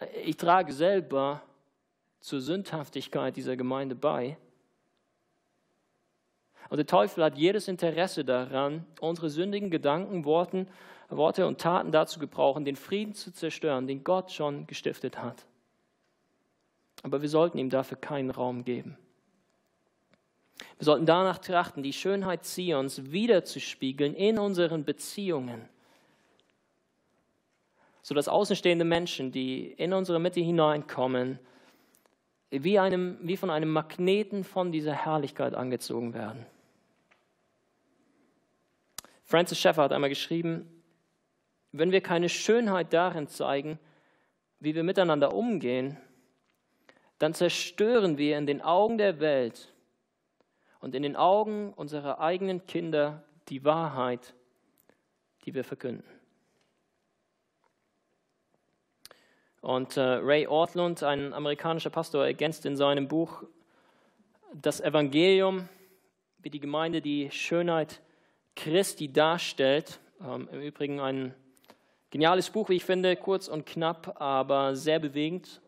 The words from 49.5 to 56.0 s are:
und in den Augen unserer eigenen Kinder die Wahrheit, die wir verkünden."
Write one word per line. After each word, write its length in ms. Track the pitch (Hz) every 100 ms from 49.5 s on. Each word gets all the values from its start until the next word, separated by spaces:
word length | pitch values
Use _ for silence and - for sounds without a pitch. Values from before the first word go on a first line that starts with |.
| - - _ _ _ _ _ _ _ _ _ _ _
und 140 | 135
in 80 | 131
den 140 | 143 -
Augen 580 | 170 208 214 208 202
unserer 460 | - 151 151 143 131
eigenen 480 | 160 185 190 180 -
Kinder 560 | 165 170 151 147 151 - _ -
die 160 | 135 143
Wahrheit, 680 | 160 160 135 127 123 - - _ _ _ _ _ _ _ _ _ _
die 100 | -
wir 120 | 131 -
verkünden." 400 | 143 127 113